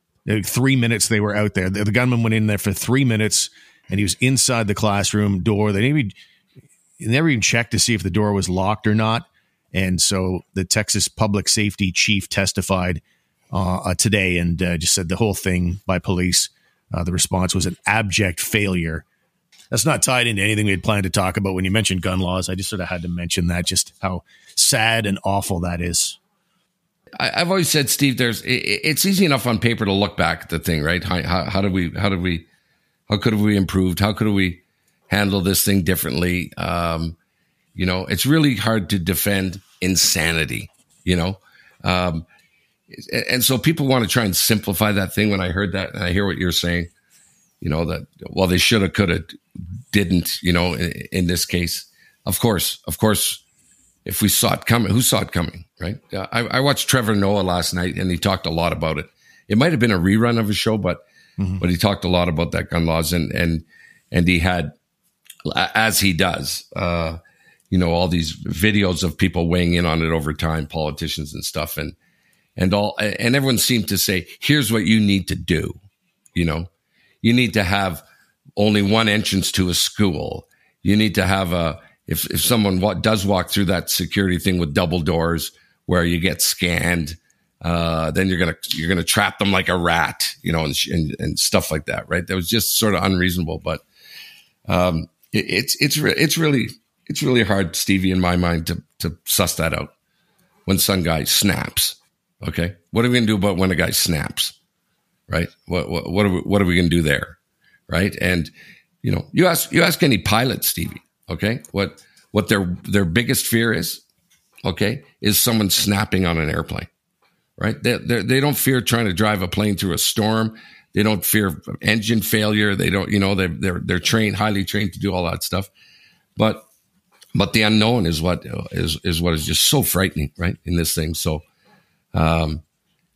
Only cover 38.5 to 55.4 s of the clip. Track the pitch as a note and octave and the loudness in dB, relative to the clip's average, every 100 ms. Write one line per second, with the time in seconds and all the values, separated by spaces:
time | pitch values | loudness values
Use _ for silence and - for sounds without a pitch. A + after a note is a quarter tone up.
38.5 | G#2 A2+ A2+ F#2 G2+ E2+ E2+ G#2 G2 F#2+ | 2 0 0 0 -2 -2 -2 0 0 -2
39.5 | F#2+ - - F#2 F2 - F#2 D#2+ E2 C#2 | -6 -16 -6 0 2 2 2 0 0 -2
40.5 | A1 - _ _ _ - F2+ F2+ G2 _ | -4 -10 _ _ _ 0 0 0 -4 _
41.5 | _ - _ G2 F2+ F2+ D#2+ - _ _ | _ -20 _ -2 0 0 -2 -8 _ _
42.5 | _ _ _ _ - - - - B2+ A#2 | _ _ _ _ -20 -8 -6 -2 0 2
43.5 | C3 D#3+ E3 C#3 B2+ G#2 B2+ G#2+ F2 - | 2 2 2 2 2 2 2 0 2 2
44.5 | A2 - G2 G#2 G2+ F#2 - G#2 G2 F2+ | 0 0 0 2 2 -2 0 0 2 0
45.5 | F2 G2+ G2 F#2 - F2+ F2+ G2+ D#2+ F2+ | -2 -2 -4 -6 -4 -2 0 0 0 -2
46.5 | - F2 F2 E2+ _ _ _ _ _ _ | 0 0 -2 -4 _ _ _ _ _ _
47.5 | - - D#2 E2 D#2+ - - - - F#2 | -10 -4 -2 -2 -4 -10 -18 -8 0 2
48.5 | F2+ - A2+ F#2+ - F#2+ E2 D#2+ - _ | 2 2 2 2 0 0 0 -4 -18 _
49.5 | - F2 F2+ - G#2 F2+ F2+ - - F2+ | -16 -14 -14 -2 0 2 0 0 -4 0
50.5 | F2 F2 C2+ E2+ - - F#2 F2 F2 - | 2 2 0 -4 -6 -6 -2 0 -2 -2
51.5 | F2+ F2 - - _ _ _ - F#2 A#2 | -2 -2 -6 -12 _ _ _ -6 0 2
52.5 | F#2 - - - - A2 G2+ - - _ | 2 -2 -6 -8 0 2 2 0 -6 _
53.5 | _ _ _ _ _ - F#2+ G#2 - A2 | _ _ _ _ _ -10 0 0 2 0
54.5 | - - A#2 G2 G#2+ B2 A2 - - | 0 0 2 2 2 2 0 -2 -2